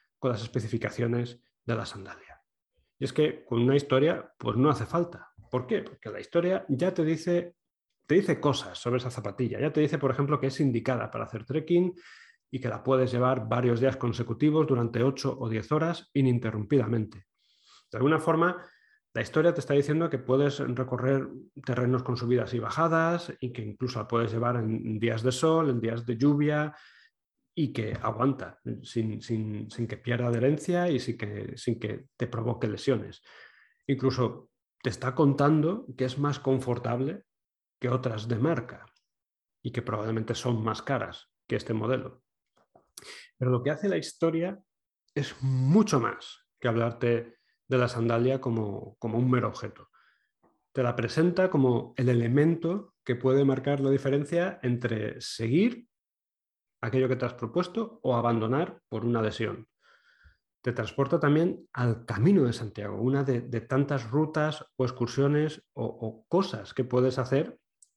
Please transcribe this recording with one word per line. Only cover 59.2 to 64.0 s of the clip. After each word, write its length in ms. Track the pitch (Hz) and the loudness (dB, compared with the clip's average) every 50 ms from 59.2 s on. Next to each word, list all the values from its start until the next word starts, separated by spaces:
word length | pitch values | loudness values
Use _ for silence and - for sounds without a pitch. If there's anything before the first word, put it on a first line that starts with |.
lesión. 460 | 110 107 101 - 113 107 - - 113 - _ _ _ _ _ _ _ _ _ _ _ - _ _ _ _ _ _ | 0 -2 -2 -2 -4 -6 -6 -10 -14 -20 _ _ _ _ _ _ _ _ _ _ _ -20 _ _ _ _ _ _
Te 120 | - 123 120 | -6 -4 -4
transporta 460 | - 110 101 - - 139 123 170 160 | -2 -4 -4 -2 0 0 2 2 2
también 480 | 156 143 147 156 170 185 202 - - - - | 4 4 4 4 4 2 0 -4 -10 -12 -4
al 320 | 127 123 120 110 110 - | 0 0 0 0 0 -4
Camino 380 | - 107 101 117 180 202 185 135 | -6 -2 2 4 6 6 6 6
de 100 | 120 113 | 4 2
Santiago, 480 | - 117 104 - - 104 104 101 101 | -2 -6 -10 -8 -8 -8 -8 -4 -2
una 220 | 117 131 135 139 139 | 0 2 2 2 2
de, 180 | 135 127 120 | 2 0 -2
de 200 | 120 127 120 113 | -2 -4 -6 -6
tantas 500 | - - 131 135 139 143 147 135 | -4 0 0 0 2 2 0 -4